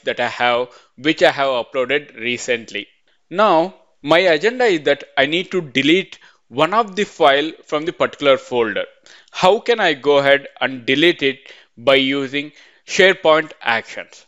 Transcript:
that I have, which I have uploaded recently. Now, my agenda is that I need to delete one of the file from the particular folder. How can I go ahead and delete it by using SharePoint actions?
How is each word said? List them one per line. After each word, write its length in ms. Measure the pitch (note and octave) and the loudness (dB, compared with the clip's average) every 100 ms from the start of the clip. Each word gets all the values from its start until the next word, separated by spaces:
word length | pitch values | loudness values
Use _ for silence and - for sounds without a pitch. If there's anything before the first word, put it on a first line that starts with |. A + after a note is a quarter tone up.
that 160 | B2 A#2+ | -8 -4
I 80 | A#2+ | -6
have, 400 | - B2 A#2+ B2 - _ - | -2 0 0 -4 -12 _ -6
which 220 | D3 D#3+ | -4 2
I 120 | E3 | 2
have 160 | C3+ C#3 | 2 -2
uploaded 680 | B2 A2+ C3+ B2 C#3+ C#3+ | -2 -4 -6 -2 -2 -4
recently. 720 | A2+ A#2 A#2+ - A#2+ G#2+ G2+ - _ _ _ _ | -10 -8 -6 -4 -6 -6 -12 -14 _ _ _ _
Now, 460 | F3 G#3+ D#3+ F3+ - _ _ | 0 2 2 0 -8 _ _
my 180 | C#3+ E3 | 0 2
agenda 460 | F#3 D3+ G3+ B3+ A#3+ | 4 2 0 0 0
is 160 | E3 | 0
that 200 | C#3+ C#3+ - - | 0 -2 -4 -2
I 80 | C3+ | -2
need 240 | E3+ F#3 | -2 -4
to 100 | F#3+ | -6
delete 600 | D3+ C3 C#3 F#3 E3+ - _ _ _ | -4 -2 2 0 -2 -16 _ _ _
one 260 | A#2+ D#3 | -4 0
of 220 | G#3+ G#3+ | 0 -2
the 80 | F#3 | -4
file 480 | G3 - D3+ C#3 D#3+ - | -8 2 2 2 -2 -8
from 200 | - D3+ | -8 -6
the 80 | D#3+ | -6
particular 460 | - B2 - C#3+ C3+ | -4 -4 -2 0 0
folder. 460 | - B2 A2+ F#2+ F2+ _ _ - _ | 0 -2 -2 -4 -8 _ _ -20 _
How 260 | - F#3 A3 | 0 2 2
can 220 | A#3+ A3+ | 0 0
I 140 | F3+ | 0
go 240 | C#3+ C#3 C#3+ | -2 2 2
ahead 280 | C#3 C#3 C3+ - | 4 2 0 -8
and 260 | C3 C3 A#2 | -6 -6 -4
delete 380 | C#3 E3+ E3 | 2 2 2
it 280 | C#3 C3 - - _ - | -4 -4 -16 -20 _ -6
by 200 | A#2+ C3+ | 2 2
using 560 | C3+ C#3 C3 C#3+ D3 - - _ - | 2 -4 -6 -8 -10 -18 -20 _ -10
SharePoint 640 | - F#3+ F#3 D#3+ D#3 D#3 - | 2 4 4 2 2 0 -8
actions? 640 | - A2+ - - - - | -4 -4 -6 -16 -16 -20